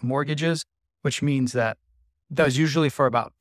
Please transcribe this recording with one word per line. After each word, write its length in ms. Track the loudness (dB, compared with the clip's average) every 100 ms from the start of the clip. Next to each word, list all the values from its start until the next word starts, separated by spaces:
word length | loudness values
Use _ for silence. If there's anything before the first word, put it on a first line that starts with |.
mortgages, 640 | -4 -2 -2 -2 -2 -2 -6 _ _ _
which 200 | -6 -2
means 300 | 0 0 0
that 260 | 0 -2 -4 _ _ _ _ -6
that 160 | 0 2
was 120 | 2
usually 320 | 2 2 0
for 180 | 2 0
about 260 | 0 -2 -8